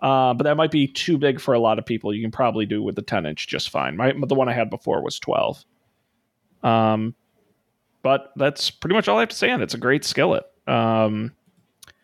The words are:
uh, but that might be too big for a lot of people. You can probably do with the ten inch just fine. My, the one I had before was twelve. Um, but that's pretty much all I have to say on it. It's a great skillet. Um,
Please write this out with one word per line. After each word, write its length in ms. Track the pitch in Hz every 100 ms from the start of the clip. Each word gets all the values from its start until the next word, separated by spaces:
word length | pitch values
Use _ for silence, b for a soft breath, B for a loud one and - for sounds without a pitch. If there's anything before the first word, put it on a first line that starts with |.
uh, 320 | 135 135 127
but 100 | 120
that 120 | 147 151
might 140 | 160
be 160 | 156 139
too 320 | - - 151
big 220 | 143 127
for 120 | -
a 40 | 120
lot 220 | 113 110
of 40 |
people. 300 | 110 110 107
You 80 | 104
can 80 | 113
probably 340 | - 123 113
do 160 | 107 107
with 140 | 104
the 80 | -
ten 240 | - 101 76
inch 220 | 78 -
just 200 | - -
fine. 260 | 73 65 82
My, 160 | 127
the 240 | - 131 135
one 120 | 123
I 40 |
had 180 | 117 110
before 320 | - - -
was 160 | - -
twelve. 460 | - - - 143 _ _ _ _ _ _ _ _ _ -
Um, 520 | 120 113 110 110 110 - _ _ _ _ _ _ _ _
but 300 | 131 135 - -
that's 340 | 139 143 -
pretty 240 | - 160
much 140 | 208 196
all 100 | 214
I 20 |
have 80 | -
to 60 | -
say 140 | 214
on 100 | 247
it. 40 |
It's 100 | 101
a 40 | 117
great 260 | 120 139
skillet. 400 | - - 170 160 - _ -
Um, 680 | 123 113 113 110 107 120 _ _ _ _ _ - b